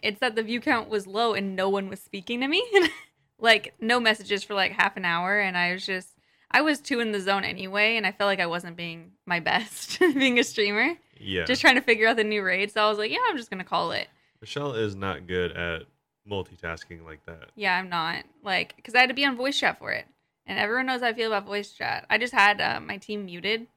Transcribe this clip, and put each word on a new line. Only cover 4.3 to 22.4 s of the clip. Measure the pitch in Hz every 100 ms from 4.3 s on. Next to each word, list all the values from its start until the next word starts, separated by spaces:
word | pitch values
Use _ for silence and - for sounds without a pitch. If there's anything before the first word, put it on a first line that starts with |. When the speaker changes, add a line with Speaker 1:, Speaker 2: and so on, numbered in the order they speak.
| 202
Speaker 1:
for, | - 202
like, | 185
half | 190 190 208
an | 180
hour, | 170 185 208
and | 196 180
I | 175
was | 185 196
just, | 185 - _ _ _ -
I | 254
was | 311 254
too | - 247
in | 226
the | 202
zone | 190 196
anyway, | - 180 190 202 214 226
and | 190
I |
felt | - 202
like | 190
I | 170
wasn't | 170 175 170
being | 170 165 170 _ -
my | 170
best | 156 - 214 - - -
<laughs> |
being | 359 269 269 240
a |
streamer. | 233 226 208 208 269 339 _ -
Speaker 2:
Yeah. | 98 92 82
Speaker 1:
Just | 262
trying | 302 247
to |
figure | - 214 226
out | 233
the |
new | 214 208
raid, | 185 185 208
so | 220
I | 214
was | 208
like, | 220
"Yeah, | 339 494
I'm | 302
just | 226
gonna | 190
call | - 170 170
it." | 98 - _ _ _
Speaker 2:
Michelle | 110 143 143
is | 113 107 98
not | 98 76 90
good | 90 87
at | 85 85 80 - _ _ _ 104
multitasking | 98 90 87 85 82 - 85 82
like | 78 -
that. | 82 - -
Speaker 1:
Yeah, | 196 180
I'm | 185
not. | 170 160 170 - _
Like, | 202 180 170 -
'cause | - 247
I |
had | 254
to | 262
be | 285
on | 247
voice | 269 277
chat | - -
for | 101
it. | - - _ _ _ -
And | 190
everyone | 208 247 262
knows | 254
how | 240
I |
feel | 233 226
about | 202 196
voice | 208 202
chat. | - 117 - -
I | 214
just | 240
had, | 247